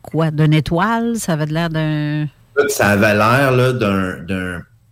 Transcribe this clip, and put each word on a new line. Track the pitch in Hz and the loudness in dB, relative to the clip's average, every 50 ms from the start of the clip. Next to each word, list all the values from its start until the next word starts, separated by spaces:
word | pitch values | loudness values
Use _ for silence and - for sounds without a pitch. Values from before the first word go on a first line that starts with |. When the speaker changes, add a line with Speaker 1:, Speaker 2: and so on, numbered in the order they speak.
Speaker 1:
quoi ? | - - - 151 160 156 | -8 -6 -2 0 0 0
D'une | 151 147 156 151 | 2 2 4 4
étoile ? | 151 156 - - 170 165 190 220 233 226 233 233 233 214 | 4 2 2 0 0 0 0 0 0 0 -2 -2 -4 -4
Ça | - - | -2 -4
avait | 160 147 156 | -2 -2 -2
l'air | 151 156 165 170 170 | -4 -2 -2 -2 -2
d'un | 156 160 156 156 151 151 151 147 151 151 151 143 _ _ _ _ - | -2 -2 -2 -2 -2 -2 -2 -2 -2 -4 -4 -6 _ _ _ _ -2
Speaker 2:
Écoute, | - - - | -2 0 0
ça | - - 110 101 | 0 0 2 2
avait | 104 98 110 107 104 | 4 4 4 2 4
l'air, | 104 107 113 120 135 143 131 | 4 2 4 4 4 2 2
là, | 127 127 127 127 | 2 2 2 2
d'un, | 123 110 110 101 98 95 92 90 85 64 | 0 0 0 0 0 0 -2 -4 -6 -8
d'un, | 82 87 95 92 90 90 90 85 - _ _ _ _ _ | -8 -8 -6 -6 -6 -6 -8 -10 -12 _ _ _ _ _